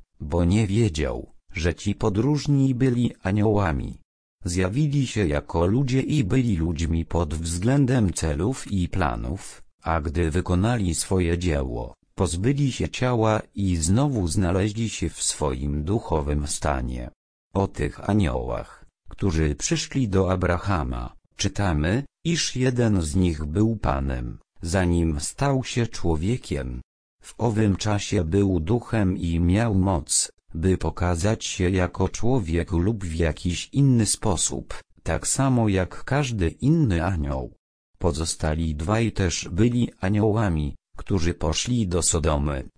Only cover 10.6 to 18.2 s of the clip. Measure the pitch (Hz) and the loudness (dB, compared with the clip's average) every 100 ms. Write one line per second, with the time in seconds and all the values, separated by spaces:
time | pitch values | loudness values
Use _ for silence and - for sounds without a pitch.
10.6 | 110 120 92 78 - 95 85 87 87 71 | 2 0 0 -2 0 0 2 0 0 0
11.6 | 65 58 57 - _ - 90 85 113 143 | -2 -6 -10 -16 _ -2 -2 0 0 0
12.6 | 139 - - - 127 120 110 107 - - | 0 0 -4 -2 0 2 2 2 -2 -2
13.6 | 98 85 80 107 147 120 85 104 87 92 | 0 0 2 2 2 0 0 0 2 2
14.6 | 107 107 110 - 82 - - - 73 65 | 0 -2 -6 -4 -6 -4 -6 -2 -2 -2
15.6 | 71 73 76 110 - 82 73 73 71 - | -4 -2 -2 -2 0 -2 0 -2 -2 -2
16.6 | 78 67 64 62 62 - _ _ _ 98 | -2 -2 -4 -8 -10 -16 _ _ _ -2
17.6 | 98 - 69 - - 107 | -2 -2 -6 -4 0 2